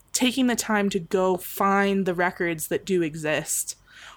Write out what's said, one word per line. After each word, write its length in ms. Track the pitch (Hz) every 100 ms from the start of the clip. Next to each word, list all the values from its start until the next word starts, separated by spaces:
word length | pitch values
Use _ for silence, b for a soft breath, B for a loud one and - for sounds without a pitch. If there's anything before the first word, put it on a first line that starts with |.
| _
taking 340 | - 254 247 247
the 80 | 226
time 340 | - 214 202
to 80 | 196
go 380 | 165 190 185 180
find 680 | - - 196 196 196 196 185
the 80 |
records 540 | 175 180 - 175 165 -
that 160 | 170
do 180 | - 185
exist 720 | 165 160 151 147 156 - - - B B B